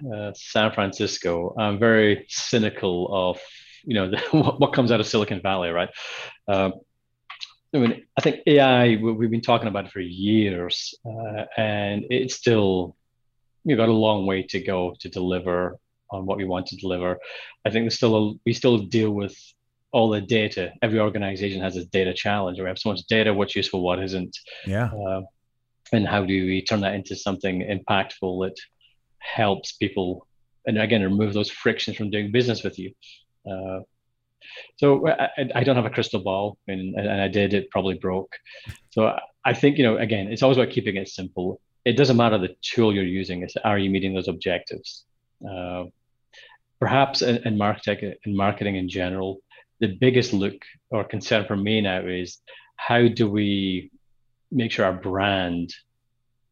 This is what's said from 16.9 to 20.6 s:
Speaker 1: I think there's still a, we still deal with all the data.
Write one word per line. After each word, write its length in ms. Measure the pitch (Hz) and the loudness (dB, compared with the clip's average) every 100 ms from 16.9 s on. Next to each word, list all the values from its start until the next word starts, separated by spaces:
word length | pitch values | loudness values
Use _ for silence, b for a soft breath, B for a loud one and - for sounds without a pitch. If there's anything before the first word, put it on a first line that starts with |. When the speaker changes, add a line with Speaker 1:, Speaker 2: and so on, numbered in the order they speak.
| 90 90 90 B B B B | -4 -4 -6 B B B B
Speaker 1:
I 60 | - | -2
think 140 | 113 | 0
there's 120 | 117 - | -2 2
still 360 | 117 110 107 | 2 4 2
a, 20 | 107 | -2
we 100 | 117 | -4
still 260 | 113 131 117 | 2 4 2
deal 320 | 95 117 107 | 2 0 0
with 240 | 101 101 - - _ _ _ _ | -2 -6 -10 -20 _ _ _ _
all 180 | 127 113 | 2 2
the 120 | 104 | 2
data. 500 | 98 113 107 101 | 0 0 0 -2